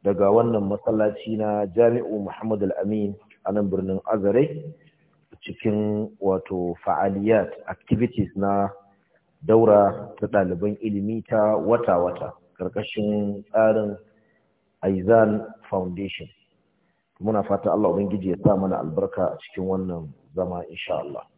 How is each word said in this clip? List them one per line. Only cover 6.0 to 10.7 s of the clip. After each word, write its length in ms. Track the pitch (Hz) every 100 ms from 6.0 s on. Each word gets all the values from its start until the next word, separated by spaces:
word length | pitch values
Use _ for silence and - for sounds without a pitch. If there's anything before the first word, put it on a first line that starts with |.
| 107 -
wato 520 | 98 95 - 95 87 87 -
fa'aliyat, 640 | 80 98 98 104 110 85 - -
activities 640 | - - - 120 - 95 -
na 340 | 98 101 101 - _ _ _ _ _ _
daura 720 | - 110 113 104 98 101 - -
ta 60 | 101
ɗaliban 520 | 104 92 87 104